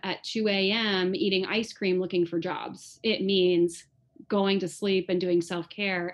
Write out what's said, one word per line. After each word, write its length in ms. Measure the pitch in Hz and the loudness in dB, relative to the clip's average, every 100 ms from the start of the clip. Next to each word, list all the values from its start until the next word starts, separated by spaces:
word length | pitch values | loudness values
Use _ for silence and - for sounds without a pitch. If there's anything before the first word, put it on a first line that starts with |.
at 200 | 190 - | -4 -6
two 240 | - 226 214 | -6 -2 0
A 240 | 196 190 | 2 2
M 420 | 226 214 190 185 | 2 0 0 0
eating 320 | 190 202 190 190 | 0 0 0 0
ice 280 | 214 220 | -2 -4
cream 260 | - 190 180 | -4 0 0
looking 260 | 180 180 170 | 0 0 0
for 140 | 175 | -2
jobs. 600 | 175 147 - - - - | -4 -6 -8 -12 -16 -6
It 200 | 226 - | -2 0
means 600 | 190 196 180 175 175 - - _ _ - - | 2 4 4 4 2 0 -16 _ _ -20 -2
going 320 | 208 196 196 | 0 2 2
to 80 | 180 | -2
sleep 400 | - 202 190 180 | -4 0 0 2
and 100 | 180 | 0
doing 220 | 180 175 | 2 2
self-care 720 | 170 180 165 - 202 180 175 | 2 -4 -6 -6 -2 -2 -4